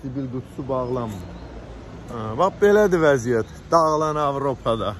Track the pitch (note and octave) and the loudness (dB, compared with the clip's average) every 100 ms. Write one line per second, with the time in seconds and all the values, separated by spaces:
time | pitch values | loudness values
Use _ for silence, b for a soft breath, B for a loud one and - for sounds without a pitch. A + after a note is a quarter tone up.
0 | C#3 B2+ C3 B2+ - - C3 C3 B2+ B2+ | -8 -8 -8 -8 -10 -12 -6 -4 -2 -4
1 | A#2 G2+ F2 - - - - - - - | -6 -10 -14 -14 -16 -16 -16 -18 -16 -18
2 | - A#2 A2 A2+ F#3 - G3+ G3+ G#3 F3 | -14 -10 -8 0 0 4 4 6 6 6
3 | D#3 C#3 A#2 A#2 G#2+ - - E3 D#3+ D#3 | 6 4 2 0 -2 -10 2 4 4 2
4 | D#3 D3+ D3 C#3 C#3 B2 C3 A2+ F#2+ F#2+ | 0 0 -2 -2 -4 -4 -2 -2 -2 -6